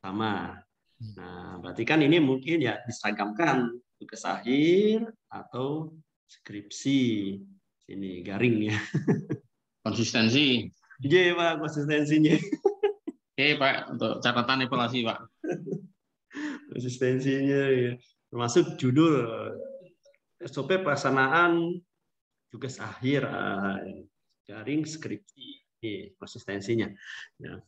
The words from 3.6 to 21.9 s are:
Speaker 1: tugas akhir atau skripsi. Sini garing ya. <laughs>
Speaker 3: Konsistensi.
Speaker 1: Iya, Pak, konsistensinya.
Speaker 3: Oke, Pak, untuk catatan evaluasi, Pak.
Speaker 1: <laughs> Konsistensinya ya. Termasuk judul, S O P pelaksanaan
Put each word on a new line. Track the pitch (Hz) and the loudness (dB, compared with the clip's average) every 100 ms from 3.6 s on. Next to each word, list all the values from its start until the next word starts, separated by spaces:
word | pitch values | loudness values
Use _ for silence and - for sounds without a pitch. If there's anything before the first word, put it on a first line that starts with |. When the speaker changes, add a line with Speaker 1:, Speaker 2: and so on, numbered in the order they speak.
| 120 - _ _ | 0 -4 _ _
Speaker 1:
tugas | - - 87 | -18 -10 -6
akhir | 95 107 139 156 185 214 220 233 - _ | -4 0 4 6 6 4 2 -2 -10 _
atau | 101 - 123 135 156 160 160 _ _ _ | -16 -10 -6 -4 -4 -8 -12 _ _ _
skripsi. | - - 104 101 - 139 139 123 107 98 98 - - _ _ - | -20 -14 -14 -12 -6 2 4 4 2 -2 -6 -12 -20 _ _ -16
Sini | 95 98 90 90 | -10 -10 -10 -8
garing | 98 123 110 107 | 0 2 2 0
ya. | 107 - 147 - - - | -2 -2 -4 0 0 -2
<laughs> | - _ _ _ _ 110 | -10 _ _ _ _ -4
Speaker 3:
Konsistensi. | 101 110 120 113 131 147 120 - _ _ - 131 | -2 0 2 4 4 4 2 -2 _ _ -8 2
Speaker 1:
Iya, | 180 180 170 | 4 4 2
Pak, | 170 156 | 0 0
konsistensinya. | 151 151 143 151 147 156 156 156 - - 392 - 403 - - - _ - | -4 -4 0 0 4 4 6 4 2 0 0 0 -4 -4 -14 -16 _ 0
Speaker 3:
Oke, | 143 | 2
Pak, | 147 135 120 - | 4 2 2 -6
untuk | 123 113 - | -4 -2 0
catatan | 120 117 117 135 127 | 0 2 2 0 0
evaluasi, | 127 120 127 113 | 0 0 0 -2
Pak. | 104 - _ - | -4 -10 _ -8
Speaker 1:
<laughs> | 170 - - - _ _ _ _ 269 302 262 - | -6 -6 -8 -10 _ _ _ _ -10 -10 -10 -10
Konsistensinya | - 123 123 127 127 139 135 139 139 139 | -8 -6 -2 0 2 2 2 2 2 2
ya. | 131 123 123 _ _ _ | 2 2 -2 _ _ _
Termasuk | 120 117 180 156 - | -4 2 4 4 2
judul, | 127 127 165 143 117 110 107 - - - - _ _ _ _ _ | 2 6 6 4 0 -4 -8 -10 -12 -14 -20 _ _ _ _ _
S | 175 - | -10 -8
O | 139 | -2
P | 190 | 0
pelaksanaan | 190 139 139 131 135 160 175 170 170 180 _ | 0 0 2 4 4 6 4 4 0 -4 _